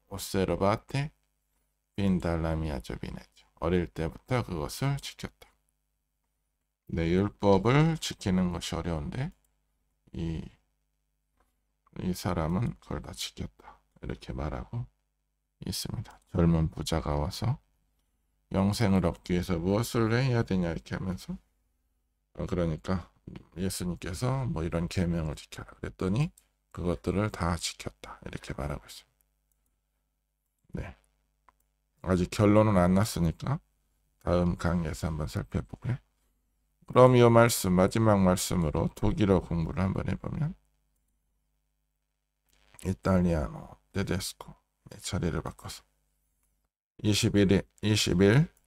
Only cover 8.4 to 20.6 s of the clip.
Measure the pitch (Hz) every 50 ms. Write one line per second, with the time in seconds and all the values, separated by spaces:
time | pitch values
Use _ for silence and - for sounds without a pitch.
8.4 | 92 90 87 85 - - - 82 82 87 82 76 73 - - 123 139 185 - _
9.4 | _ _ _ _ _ _ _ _ _ _ _ _ _ _ - - 87 - 160 156
10.4 | - - - _ _ _ _ _ _ _ _ _ _ _ _ _ _ _ _ _
11.4 | _ _ _ _ _ _ _ _ _ _ _ - - 92 90 - - 92 87 85
12.4 | 80 80 87 101 117 - - - _ - - - - - - - - - - -
13.4 | - - - _ - - - _ _ _ _ _ - - - - - - 58 64
14.4 | 71 78 67 62 - - - 120 123 - _ _ _ _ _ _ _ _ _ _
15.4 | _ _ _ _ - - - - - - - 117 110 - - - _ _ - 87
16.4 | 85 85 82 80 80 80 - - 78 - 82 78 76 76 73 71 73 - - -
17.4 | - 113 147 - _ _ _ _ _ _ _ _ _ _ _ _ _ _ _ _
18.4 | _ _ - 92 95 101 104 - 95 95 98 95 85 85 85 - - - 87 87
19.4 | 87 - 90 80 85 92 101 107 117 - - 120 113 110 117 123 135 131 123 117
20.4 | 113 - 95 92